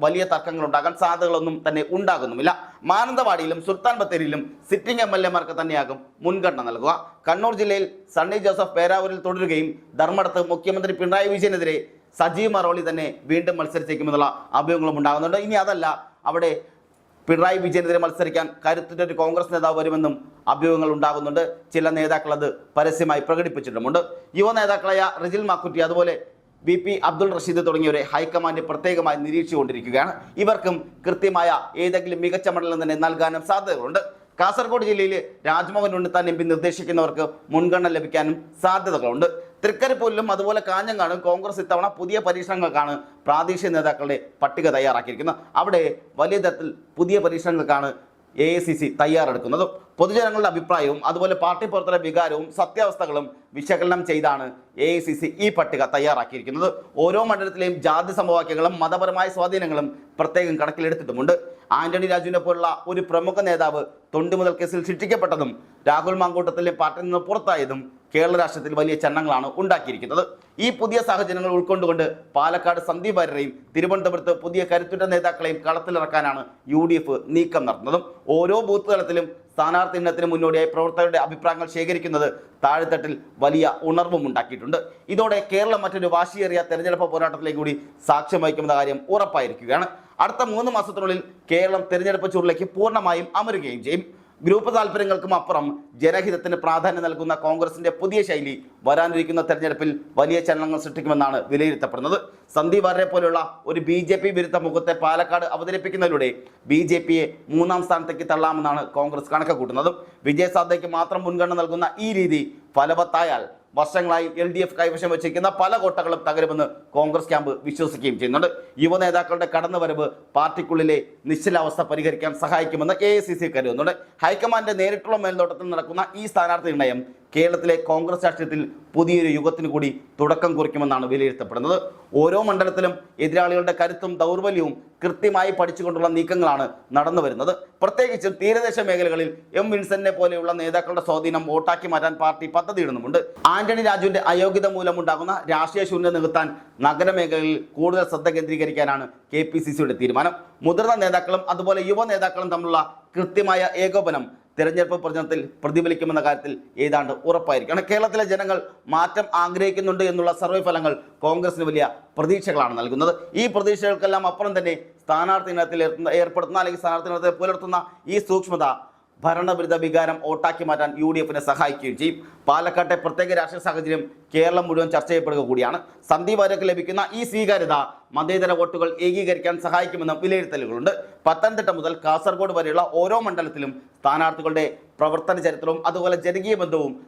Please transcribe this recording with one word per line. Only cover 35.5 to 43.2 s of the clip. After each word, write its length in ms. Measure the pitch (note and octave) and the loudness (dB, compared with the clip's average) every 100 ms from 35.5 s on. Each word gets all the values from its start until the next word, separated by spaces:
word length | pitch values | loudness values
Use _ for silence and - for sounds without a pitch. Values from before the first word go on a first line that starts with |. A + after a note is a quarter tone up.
| E3 F3+ G#3 G3+ F3+ | 0 0 0 0 0
ഉണ്ണിത്താൻ 280 | F3 F3+ F3 | 0 0 0
എം 40 | E3+ | 0
പി 60 | E3 | 0
നിർദ്ദേശിക്കുന്നവർക്ക് 760 | D#3+ E3+ E3+ E3+ E3+ D#3+ D3+ D#3 - - | 2 0 -2 -2 2 2 0 -4 -6 -2
മുൻഗണന 360 | D#3 F3 F3+ F3 D#3+ | 0 2 2 2 0
ലഭിക്കാനും 400 | D3+ D#3+ D3+ D#3+ - - | -2 0 0 -4 -8 -2
സാധ്യതകളുണ്ട്. 640 | F#3 F#3+ F#3 D3+ - - E3+ - - - | 2 2 0 -2 0 0 0 -2 -14 -4
തൃക്കരിപ്പൂരിലും 640 | G#3+ G#3 C4 C4 A3+ G#3+ A3 G3 | -2 0 0 2 0 0 -2 -2
അതുപോലെ 260 | G3+ G#3+ G3 | 0 -2 0
കാഞ്ഞങ്ങാടും 520 | F#3+ A3 G#3 E3+ F3+ F3+ | -2 -2 -2 -2 0 0
കോൺഗ്രസ് 320 | F3+ G3 F#3+ | 0 -2 -6
ഇത്തവണ 240 | F3+ F3 G3+ F#3 | -2 0 0 -4
പുതിയ 200 | F3+ G#3+ F#3+ | -4 -2 0
പരീക്ഷണങ്ങൾക്കാണ് 640 | F3+ F3+ F3+ E3 D3 D3 C#3+ - - | -2 -2 -2 0 0 0 -4 -10 -6